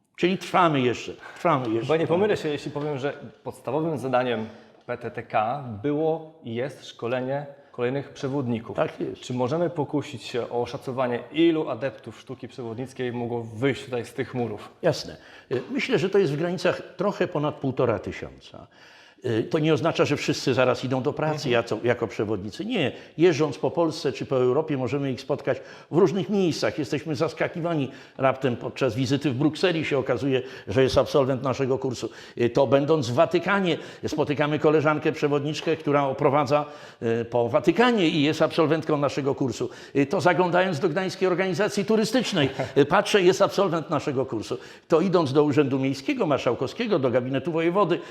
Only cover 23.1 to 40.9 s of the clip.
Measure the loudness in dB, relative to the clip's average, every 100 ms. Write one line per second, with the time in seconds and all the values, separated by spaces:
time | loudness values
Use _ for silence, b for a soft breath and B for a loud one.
23.1 | 2 4 4 0 0 -2 0 0 0 -4
24.1 | -4 -2 2 4 2 0 -2 -2 -2 -2
25.1 | -4 -4 -4 -2 -4 B B B 4 4
26.1 | 2 0 2 2 2 -2 -2 -2 -4 -4
27.1 | -2 -2 -2 -4 -4 -2 -2 -2 B B
28.1 | 0 0 2 0 -2 -6 -2 -2 0 0
29.1 | 0 0 0 0 2 0 0 0 -2 0
30.1 | -2 0 0 -2 B -2 2 4 4 4
31.1 | 4 2 0 -2 -2 0 0 -2 -4 -8
32.1 | B B -2 0 2 4 4 4 2 2
33.1 | 2 4 2 2 0 2 -2 B B -6
34.1 | -2 -2 0 0 2 4 4 4 2 0
35.1 | 0 0 0 -2 -4 -2 -2 2 2 2
36.1 | 2 2 4 4 2 0 B B B -2
37.1 | -2 0 0 2 2 2 4 4 4 4
38.1 | 4 2 2 2 4 2 2 0 0 0
39.1 | 0 -2 0 -2 -2 -6 B B 0 2
40.1 | 2 4 4 4 4 2 0 0